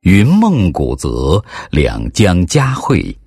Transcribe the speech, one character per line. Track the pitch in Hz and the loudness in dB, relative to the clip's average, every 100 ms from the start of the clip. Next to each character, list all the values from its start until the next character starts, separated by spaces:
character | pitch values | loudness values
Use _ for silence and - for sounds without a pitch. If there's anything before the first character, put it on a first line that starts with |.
云 | 90 98 113 | 4 4 4
梦 | 196 220 160 92 | 2 2 2 0
古 | 69 69 64 | 0 -4 -4
泽， | 69 58 65 92 - - - | -6 -4 -2 -2 -4 -18 -6
两 | - 67 55 57 | -2 -2 -4 -8
江 | - 101 90 87 | 0 2 2 2
佳 | 147 135 | 0 0
汇。 | 131 - 127 - - | -4 -2 -2 -2 -12